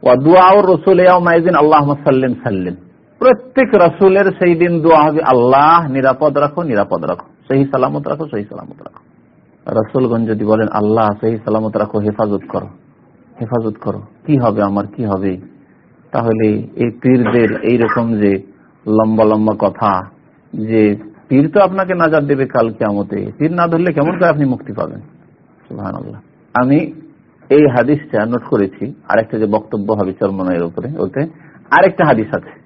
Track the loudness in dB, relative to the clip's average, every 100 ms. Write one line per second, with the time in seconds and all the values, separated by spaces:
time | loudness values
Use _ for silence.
0 | 4 2 6 6 6 6 4 2 2 4
1 | 4 4 2 2 2 2 4 4 2 -2
2 | 0 0 0 -4 -4 -4 -6 -10 -18 _
3 | _ _ 2 2 0 -2 2 4 2 4
4 | 2 4 0 0 0 2 2 2 4 4
5 | 4 0 0 2 4 4 6 4 2 0
6 | 0 2 0 0 -2 -4 -4 -2 -2 -4
7 | -4 -8 -10 _ _ 0 0 0 -2 -2
8 | -6 -8 -6 -8 -10 -14 -18 -20 -20 -20
9 | _ _ _ _ _ _ -6 -4 -2 -2
10 | 0 -2 -2 -4 0 0 0 -2 0 2
11 | 0 0 -4 -4 -4 -4 -2 -4 -4 -2
12 | -4 -2 -4 -4 -6 -10 -10 -18 _ _
13 | _ _ _ -12 -6 -4 -4 -6 -8 -10
14 | -12 _ -2 0 2 0 -2 -2 -6 -6
15 | -4 -4 -4 -6 -12 -20 _ _ _ _
16 | _ -4 -2 0 0 -2 -6 -4 -6 -2
17 | 2 2 2 2 0 0 0 0 0 -2
18 | -2 0 0 0 -4 -20 _ _ -2 0
19 | 2 2 2 2 0 0 -2 0 -2 -2
20 | -6 _ _ _ _ -10 -2 2 2 0
21 | -8 -20 _ 0 2 2 2 0 -4 -2
22 | 0 0 0 -2 -2 0 -2 -2 -4 -4
23 | -6 -6 -8 -4 -4 0 0 0 0 0
24 | -2 0 0 2 0 -2 -8 -8 -8 -10
25 | -18 _ _ _ _ _ _ -12 -10 -10
26 | -12 -16 -20 _ _ -2 2 2 0 -10
27 | -20 _ _ _ _ 4 4 2 0 -2
28 | -2 -4 -4 -6 -4 -2 -2 -4 -12 -12
29 | -2 -2 -2 -4 -2 -2 -4 -8 -4 -2
30 | -2 -2 -4 -2 -4 -2 -4 -6 -10 -6
31 | -6 -4 -8 -10 -20 -20 -2 2 2 2
32 | 0 0 -2 -6 -10 -20